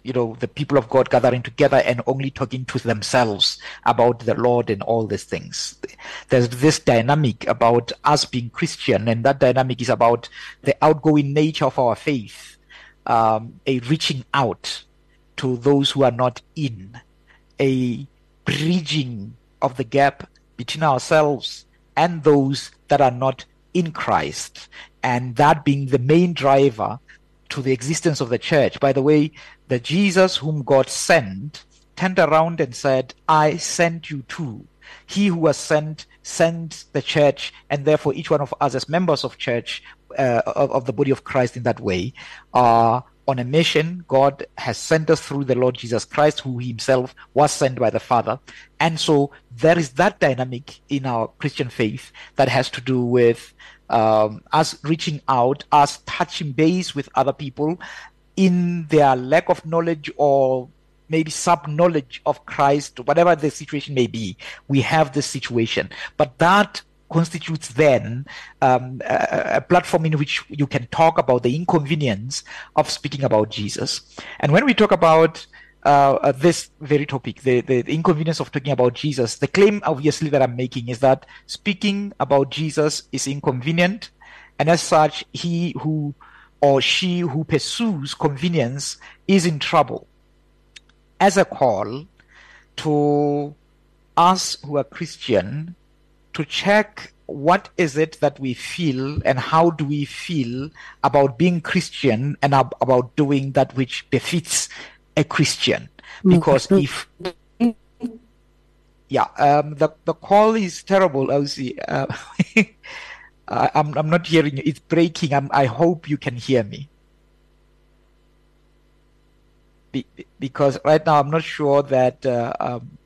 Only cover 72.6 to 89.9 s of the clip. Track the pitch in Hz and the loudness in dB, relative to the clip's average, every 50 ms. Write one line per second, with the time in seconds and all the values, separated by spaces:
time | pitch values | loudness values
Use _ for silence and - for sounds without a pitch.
72.6 | - - _ - 151 - - - - 147 139 135 139 127 113 107 107 107 110 - | -20 -4 _ -2 -2 -2 -4 -8 -8 -10 -6 -4 0 2 2 2 2 0 -4 -8
73.6 | 104 101 - - - - - - - _ _ - - - - - - 143 147 196 | -8 -6 -6 -6 -6 -6 -6 -8 -10 _ _ -18 -18 -18 -10 -4 0 2 2 4
74.6 | 277 277 233 - 214 202 202 170 170 165 160 160 165 160 160 - - _ _ - | 4 2 2 2 4 4 4 4 6 6 6 6 6 4 2 -6 -18 _ _ -20
75.6 | - _ _ _ _ - 143 139 139 139 131 - - 143 135 131 139 175 160 - | -20 _ _ _ _ 4 6 6 6 6 4 2 2 0 0 2 2 2 2 2
76.6 | - - _ _ 156 131 151 143 147 - 139 127 - 120 104 - - 135 127 123 | -6 -12 _ _ -2 0 0 0 0 -2 -6 -6 -6 -8 -12 -4 0 2 2 2
77.6 | 113 - 131 123 117 - - 160 165 196 165 147 160 165 160 - 156 - - 147 | 2 2 0 0 0 -2 -4 0 2 2 0 2 0 -4 -4 -4 -6 -6 -6 -6
78.6 | 127 143 139 127 123 123 123 - - 151 139 131 123 110 - - 143 - - 190 | -4 -2 0 2 2 2 2 0 -4 -4 -2 -2 -2 -4 -2 -4 -4 0 4 4
79.6 | 196 214 208 202 - - 156 127 143 151 139 - 160 147 143 139 131 123 120 123 | 4 4 4 0 -4 -4 -4 0 0 -2 -2 0 -4 -2 2 2 0 0 0 -6
80.6 | 127 127 - 131 117 120 123 113 139 131 135 - - _ - - _ - - - | -8 -6 -6 -10 -8 -8 -6 0 2 2 2 2 -2 _ -20 -20 _ -18 -18 -8
81.6 | _ 208 196 - - 208 196 202 202 202 - _ 139 131 143 135 135 131 123 147 | _ -6 -6 -2 -4 -4 -4 -4 -6 -10 -6 _ -2 2 2 2 2 0 -4 -6
82.6 | 160 156 - 156 147 151 - - - _ - 131 - 135 135 143 - 151 127 127 | -6 -4 -2 -2 -2 -2 -2 -6 -10 _ -8 -8 -6 -6 -8 -4 -4 -4 -4 -2
83.6 | 120 156 165 170 175 180 202 220 - - _ _ - - - - - _ _ - | -4 -2 0 0 0 0 0 -6 -12 -18 _ _ -20 -20 -20 -20 -20 _ _ -2
84.6 | 156 156 170 160 - - 175 156 156 151 - - - - - 143 - 175 170 170 | 2 2 2 2 2 2 4 4 4 4 0 -6 -14 -12 -12 -8 -6 -4 -2 -2
85.6 | 175 170 - - - 156 156 156 147 143 143 - - - - - - _ _ _ | -2 -4 -6 -6 -4 -4 -4 -2 -4 -6 -8 -12 -20 -20 -20 -20 -20 _ _ _
86.6 | - 143 139 135 127 - - - 190 180 175 175 175 160 127 156 156 - 165 143 | 2 4 4 4 2 0 -2 -2 -2 -2 -2 -2 -2 -2 -4 -4 -4 -2 -2 -2
87.6 | - - - - 233 226 196 147 135 139 - - - 151 143 131 151 180 170 156 | -2 -4 -6 -4 -2 -2 -2 -4 -6 -10 -8 -4 -4 -4 -2 -2 -4 -2 0 0
88.6 | 123 117 135 143 - - - - - - - _ _ - 196 196 160 175 156 143 | -2 -2 -4 -8 -10 -10 -12 -14 -18 -20 -20 _ _ 2 2 2 2 0 -2 -2
89.6 | - - - 160 143 - | -4 0 2 2 2 2